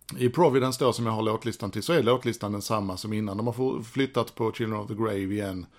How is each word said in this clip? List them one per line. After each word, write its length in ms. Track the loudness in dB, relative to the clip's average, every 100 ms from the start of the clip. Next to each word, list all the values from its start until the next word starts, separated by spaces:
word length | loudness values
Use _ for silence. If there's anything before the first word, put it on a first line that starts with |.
| -12 0
I 120 | 2
Providence 560 | 4 6 6 2 2
då, 80 | 2
som 140 | 2 0
jag 60 |
har 100 | 0
låtlistan 480 | 0 0 -2 -6 -6
till, 120 | -4
så 100 | 2
är 100 | 4
låtlistan 500 | 4 2 0 -2 -4
densamma 440 | -4 -2 -2 -2 -4
som 160 | -4
innan. 240 | -2 -2 -2
De 100 | -2
har 80 |
fo-, 280 | 0 -2 -2
flyttat 520 | -4 -2 0 0 -2
på 180 | 0 -2
Children 280 | 0 -2 -4
of 80 | -4
the 60 |
Grave 240 | -2 0 0
igen. 480 | 0 -2 -2 -4 -10